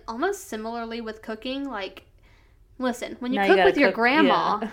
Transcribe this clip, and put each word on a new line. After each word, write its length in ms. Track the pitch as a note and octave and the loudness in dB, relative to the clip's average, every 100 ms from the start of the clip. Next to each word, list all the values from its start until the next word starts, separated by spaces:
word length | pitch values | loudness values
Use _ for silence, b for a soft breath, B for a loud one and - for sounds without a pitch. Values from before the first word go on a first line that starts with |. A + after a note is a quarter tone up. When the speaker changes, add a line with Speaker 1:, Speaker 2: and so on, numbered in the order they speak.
| - | -10
Speaker 1:
almost 400 | A3+ F4 G4+ - | -4 -4 -4 -8
similarly 540 | A3 A3+ A#3 A3+ A#3 | -10 -8 -8 -8 -8
with 200 | A3 A3 | -10 -10
cooking, 480 | - A3 B3+ C4+ C#4 | -10 -10 -8 -8 -8
like, 340 | A3 G3 - - _ b b b b _ - | -8 -10 -12 -20 _ b b b b _ -6
listen, 380 | B3+ A#3 - A3 | -4 -4 -8 -8
when 140 | B3 | -4
you 60 | C4 | 0
Speaker 2:
Now 40 | |
you 60 | - | 4
Speaker 1:
cook 80 | G3 | 6
Speaker 2:
gotta 120 | F#3 | 6
Speaker 1:
with 80 | C#4+ | 6
your 120 | B3+ | 2
Speaker 2:
cook, 60 | A3 | 4
Speaker 1:
grandma, 640 | A#3+ D4 D4+ F#3 E3 G#3 A3 | 2 4 4 4 2 -2 -4